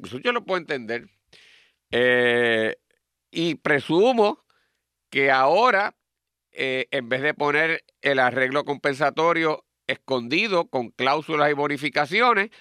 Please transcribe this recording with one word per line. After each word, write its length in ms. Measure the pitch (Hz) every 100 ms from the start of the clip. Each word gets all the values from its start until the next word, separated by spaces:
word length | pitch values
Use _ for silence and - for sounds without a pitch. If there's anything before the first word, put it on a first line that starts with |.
Eso 160 | - 120
yo 140 | 196
lo 120 | 240
puedo 140 | 190 185
entender. 480 | 147 143 110 117 151 _ _ - - - _ _ _
Eh, 880 | 120 123 123 123 120 120 113 110 - _ _ _ _ _
y 260 | - 170 151
presumo 880 | - 147 - 160 226 240 208 311 _ _ _ _ _ _ _
que 200 | 135 139
ahora, 640 | 131 135 180 247 196 208 - _ _ _ _ _
eh, 360 | - 131 131 -
en 180 | 139 120
vez 140 | 131
de 120 | 143
poner 500 | 151 147 147 160 160 - _
el 160 | 143 139
arreglo 460 | 127 120 131 139
compensatorio 1000 | 143 143 147 131 147 127 165 165 160 151 - _ -
escondido 800 | 135 - 131 120 156 220 185 170
con 220 | 135 117
cláusulas 600 | - 127 151 151 160 147
y 20 |
bonificaciones, 960 | 143 147 143 143 139 147 190 247 220 202 -